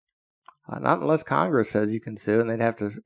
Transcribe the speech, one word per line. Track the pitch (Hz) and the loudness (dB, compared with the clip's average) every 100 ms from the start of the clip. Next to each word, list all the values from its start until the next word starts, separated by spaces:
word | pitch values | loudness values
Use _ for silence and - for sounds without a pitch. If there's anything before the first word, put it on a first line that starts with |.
| _ _ _ _ - - - | _ _ _ _ -20 -20 -12
Uh, | - | -2
not | - 170 | 0 2
unless | 143 156 | 2 0
Congress | - 143 180 139 107 | 0 0 2 2 2
says | 104 107 | 0 0
you | 110 | -2
can | 113 107 | -8 -8
sue, | - 110 | 0 2
and | 117 | 2
they'd | 113 | 0
have | 113 113 | -2 -2
to | 104 113 | -6 -8